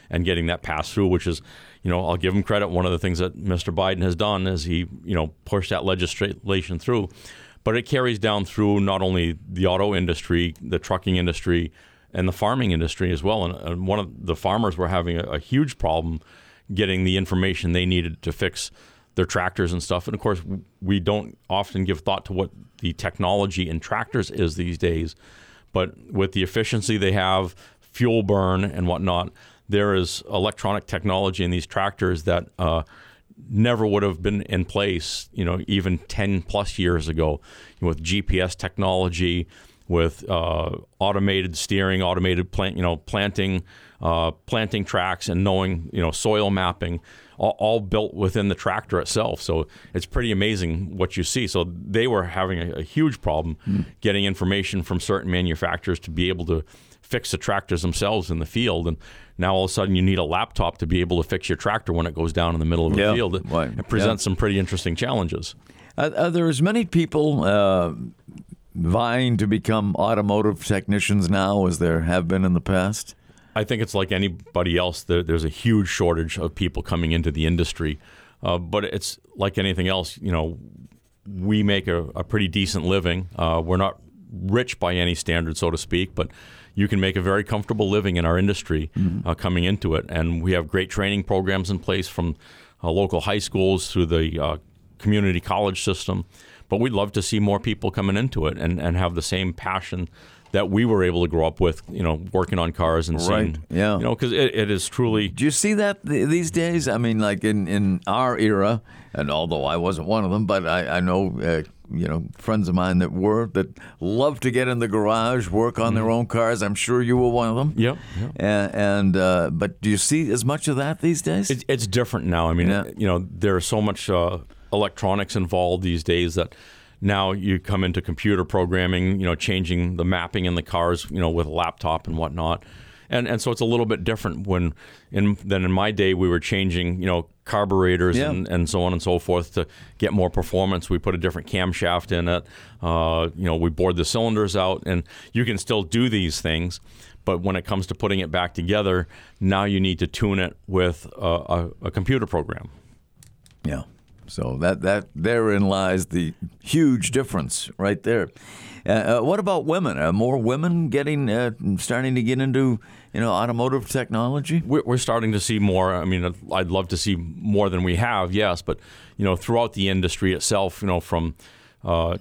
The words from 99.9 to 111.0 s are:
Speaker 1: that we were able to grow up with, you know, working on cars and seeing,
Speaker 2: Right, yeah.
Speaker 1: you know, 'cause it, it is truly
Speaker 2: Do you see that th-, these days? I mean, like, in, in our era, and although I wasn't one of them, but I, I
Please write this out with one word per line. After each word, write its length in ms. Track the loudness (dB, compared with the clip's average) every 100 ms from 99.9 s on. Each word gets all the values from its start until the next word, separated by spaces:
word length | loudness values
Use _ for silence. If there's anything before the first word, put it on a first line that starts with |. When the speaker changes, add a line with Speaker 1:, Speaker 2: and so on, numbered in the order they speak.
| -6 -8 -10 -20 -20 -4
Speaker 1:
that 180 | -2 2
we 160 | 2 4
were 180 | 4
able 180 | 4 2
to 40 | 2
grow 180 | 2 0
up 120 | 2
with, 220 | 2 2 -6
you 120 | -2
know, 180 | 0 -2 0
working 260 | 0 0 0
on 140 | 0
cars 380 | 0 2 2 0
and 120 | 0
seeing, 100 | 0
Speaker 2:
Right, 260 | 2 0 -4 -4
yeah. 280 | 0 0 2
Speaker 1:
you 60 |
know, 120 | 0 -2
'cause 160 | 0
it, 240 | 2 2 2
it 160 | 0
is 160 | 0 -2
truly 400 | -2 0 2 0
Speaker 2:
Do 160 | 0
you 80 | 0
see 220 | 2 2 2
that 300 | 0 -2 -2
th-, 220 | 0 2
these 220 | 2 0
days? 360 | 0 0 0 0
I 100 | 0
mean, 220 | 0 2
like, 240 | 0 0
in, 240 | 0 0 0
in 340 | 2 2 2 0
our 300 | 0 0 2
era, 440 | 4 4 2 0 -4 -18 -10
and 160 | -4 -2
although 360 | -2 0 -2 0
I 100 | 0
wasn't 300 | 0 -2 -2
one 160 | 0
of 80 | 0
them, 140 | 0 0
but 200 | 0 0
I, 320 | 0 0
I 20 | 0